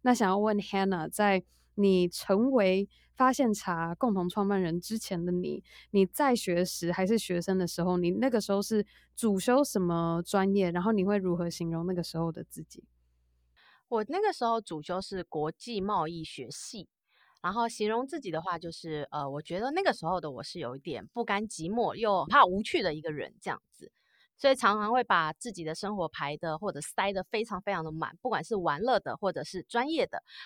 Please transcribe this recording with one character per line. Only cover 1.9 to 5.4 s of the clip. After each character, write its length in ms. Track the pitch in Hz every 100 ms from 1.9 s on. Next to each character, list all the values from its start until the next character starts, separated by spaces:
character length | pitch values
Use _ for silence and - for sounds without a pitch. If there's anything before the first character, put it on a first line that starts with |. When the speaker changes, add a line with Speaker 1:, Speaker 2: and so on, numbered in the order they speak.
| 185 175
Speaker 1:
成 440 | - - 196 254
为 360 | 262 190 190 202 _ _
发 160 | - 262
现 220 | 262 247
茶 420 | 208 - 170 165 170
共 180 | 254
同 120 | 190 175
创 200 | 214 196
办 120 | 196
人 200 | 175 170
之 180 | - 226
前 240 | - 180
的 80 | 175
你， 320 | 180